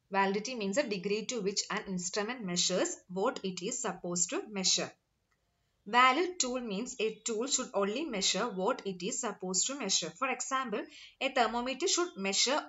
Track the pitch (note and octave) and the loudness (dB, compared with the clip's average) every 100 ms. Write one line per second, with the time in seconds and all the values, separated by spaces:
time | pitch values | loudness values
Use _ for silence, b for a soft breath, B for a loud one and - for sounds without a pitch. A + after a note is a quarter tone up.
0 | _ G3 G3 G3+ G#3 B3+ G3 G3+ C4 G3+ | _ 2 2 2 -2 -4 0 0 0 0
1 | F#3 G#3+ A3 B3 G3 G3+ - G3 G#3+ F#3 | 0 -2 -2 -2 -2 -2 -2 -4 -2 -4
2 | F3 G#3+ G#3 B3+ F#3+ F3 - F#3 E4+ - | -2 -2 -2 -4 -2 0 2 2 0 -2
3 | - F#3 A3+ - F#3+ F#3 F#3+ C4+ G#3 F3+ | -8 0 0 0 -4 -4 -4 -4 -4 -4
4 | F3+ F3 - E4 A3+ G3+ F#3 - C3+ - | -4 0 0 -2 -4 0 2 2 0 -8
5 | _ _ _ _ _ _ _ _ G3+ A#3 | _ _ _ _ _ _ _ _ 2 6
6 | B3+ C4+ F4+ F4+ B3+ B3+ A#3+ F#3+ B3 - | 8 6 2 0 0 -2 -2 -4 -4 -2
7 | G#3+ - - G#3+ C4+ C4+ B3 F#3+ G3+ A#3 | -2 -2 -2 -2 0 0 0 0 2 0
8 | D#4+ G#3 - F#3 A#3 F#3 F#3+ B3+ - F3+ | -2 0 2 2 0 0 0 0 -4 -4
9 | F#3+ - A3+ G3 F#3 F#3 - C#4 G3+ - | -4 -2 -4 -4 -2 0 0 -2 0 0
10 | E3+ - C4 B3 - C4 B3+ G#3+ D#4+ B | -2 -2 -2 -2 -2 -2 -2 -4 -6 B
11 | B B C4 C4+ A3 A#3+ B3 C4 F#4 - | B B 0 2 2 0 -4 -2 2 2
12 | F4 - G3 G3 A#3 D4+ | 0 -2 0 2 4 2